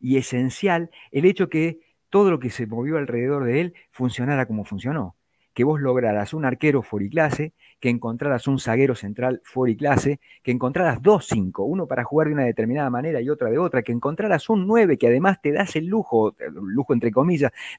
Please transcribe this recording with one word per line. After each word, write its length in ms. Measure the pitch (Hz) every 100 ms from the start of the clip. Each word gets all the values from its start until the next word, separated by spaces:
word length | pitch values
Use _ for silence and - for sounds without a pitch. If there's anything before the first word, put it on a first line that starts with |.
y 160 | 127 131
esencial 760 | - 127 127 - 196 170 165 - -
el 140 | 143
hecho 240 | 185 196 185
que 320 | 160 165 165 _ _ _
todo 220 | 196 196
lo 80 | 156
que 120 | 123
se 160 | - 110
movió 320 | 113 139 156
alrededor 460 | 131 117 127 143
de 160 | 123 135
él 120 | 175 - _
funcionara 560 | - 123 117 123 139 113
como 180 | 107
funcionó. 520 | 98 98 117 156 95 - _ _ _
Que 100 | -
vos 180 | 135 151
lograras 500 | 135 127 113 104 101
un 140 | 156 135
arquero 340 | 127 156 135
fuera 240 | - 107
y 60 | 101
clase, 420 | 160 151 131 156 - _ _
que 120 | 123
encontraras 580 | 120 117 117 143 123 143
un 100 | 135
zaguero 360 | - 117 135
central 480 | 117 101 107 127 127
fuera 260 | - 131 123
y 60 | 113
clase, 420 | 143 139 139 143 _ -
que 80 | -
encontraras 520 | 123 127 175 170 117
dos 240 | 160 202 -
cinco, 380 | 113 92 92
uno 220 | 104 190 160
para 180 | 131
jugar 240 | 117 151 156
de 40 |
una 120 | 147
determinada 440 | 123 113 110 143 135
manera 320 | 120 156 139
y 80 | 127
otra 220 | 151 113
de 80 | 131
otra, 240 | 175 127
que 100 | 113
encontraras 560 | 120 143 160 214 165 -
un 180 | 214 185
nueve 300 | 233 190 139
que 120 | -
además 340 | 131 196 190
te 100 | 147
das 240 | 160 190 156
el 120 | 170
lujo, 460 | 214 - 113 107 -
el 160 | 73
lujo 400 | 76 98 117 139
entre 160 | 120 120
comillas, 420 | 123 165 160 135 - -